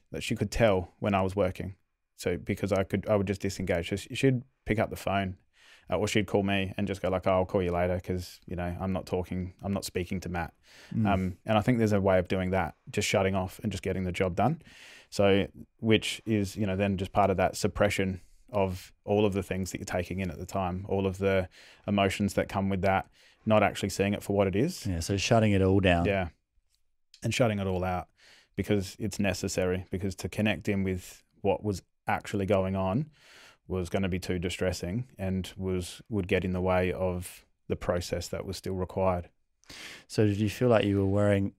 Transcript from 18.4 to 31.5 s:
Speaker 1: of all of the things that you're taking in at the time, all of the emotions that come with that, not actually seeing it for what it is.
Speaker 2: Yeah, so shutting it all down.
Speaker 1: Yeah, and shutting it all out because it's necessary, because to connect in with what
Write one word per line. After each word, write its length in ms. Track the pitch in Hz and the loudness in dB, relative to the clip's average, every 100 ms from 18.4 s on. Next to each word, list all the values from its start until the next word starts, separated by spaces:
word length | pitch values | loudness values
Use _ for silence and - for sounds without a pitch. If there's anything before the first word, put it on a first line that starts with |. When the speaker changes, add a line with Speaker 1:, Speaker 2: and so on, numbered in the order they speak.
| _ | _
Speaker 1:
of 420 | 101 95 92 - _ | -2 -2 -2 -10 _
all 220 | - 104 107 | 0 2 2
of 80 | |
the 100 | 95 | 0
things 280 | - 92 90 | -2 -4 -4
that 80 | - | -8
you're 60 | - | -6
taking 340 | 92 90 95 | -4 -4 -4
in 100 | 90 | -6
at 80 | 73 | -8
the 80 | 92 | -8
time, 400 | 98 90 92 98 | -4 -4 -4 -4
all 200 | 98 95 | -2 -2
of 100 | 95 | 0
the 320 | 98 95 90 - - - - | 2 2 0 -8 -20 -12 -2
emotions 480 | 101 98 - 101 - | 2 2 2 0 0
that 120 | - | -2
come 220 | 98 98 | -2 -2
with 120 | 98 | 0
that, 280 | 95 95 - _ _ _ 113 | 2 2 -2 _ _ _ 2
not 180 | 107 | 4
actually 260 | 101 - 101 | 4 2 -4
seeing 240 | - 101 | 0 0
it 80 | 104 | -2
for 140 | - 101 | 0 2
what 100 | 95 | 2
it 100 | 98 | 2
is. 300 | 160 - 101 | 0 -2 -4
Speaker 2:
Yeah, 140 | 85 | -4
so 180 | - 98 | -2 -2
shutting 340 | - 113 110 | 4 4 6
it 100 | 98 | 4
all 160 | 95 98 | 6 6
down. 260 | 92 85 92 | 4 4 2
Speaker 1:
Yeah, 240 | 98 82 - _ _ _ _ _ _ _ - | 0 -4 -8 _ _ _ _ _ _ _ -8
and 100 | 117 | -4
shutting 260 | - 120 101 | 0 2 2
it 60 | 95 | -2
all 180 | 90 | -2
out 240 | 92 90 - _ - - _ - | -2 -2 -6 _ -20 -20 _ -6
because 400 | 98 104 95 - | 0 0 -2 -6
it's 200 | 107 - | -6 -2
necessary, 680 | 98 92 95 - 92 90 - | -2 -2 -2 0 0 0 -4
because 260 | 92 98 - | -6 -6 -6
to 120 | - | -6
connect 400 | - 107 85 107 | 0 0 0 -2
in 140 | 98 | 0
with 400 | 95 92 - - _ _ | 0 -2 -8 -18 _ _
what 220 | 98 | -2